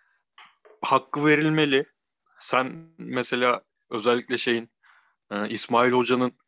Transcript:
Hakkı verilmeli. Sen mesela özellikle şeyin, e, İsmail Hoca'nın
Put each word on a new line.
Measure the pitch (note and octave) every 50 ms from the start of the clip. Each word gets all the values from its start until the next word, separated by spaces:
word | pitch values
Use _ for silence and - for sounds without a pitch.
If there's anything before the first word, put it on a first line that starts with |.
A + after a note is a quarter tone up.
| _ _ _ _ _ _ _ - - - _ _ _ - - _
Hakkı | - - C3+ C3 - - - D3 D3
verilmeli. | D3+ D3+ D3 D#3 D#3 D#3 D#3 D3+ C#3+ C3+ C3+ D3 - _ _ _ _ _ _ _ _ _ -
Sen | - - - B2 C3 C3 - E3 E3 - _ -
mesela | A#2 A#2+ B2+ B2+ A#2+ - B2+ B2 B2 B2 A#2+ - - _ _ _ _ -
özellikle | A#2+ A2+ G#2 A#2+ A#2+ B2 A#2+ - B2 A#2
şeyin, | - B2+ A#2+ A#2 A#2 - _ _ _ _ _ _ _ _ _ _ _ -
e, | G#2 G#2 G#2 G#2
İsmail | A2+ - - - A#2 A#2 B2 B2+
Hoca'nın | B2 B2+ A#2+ A2+ B2+ B2 B2+ B2 - _ _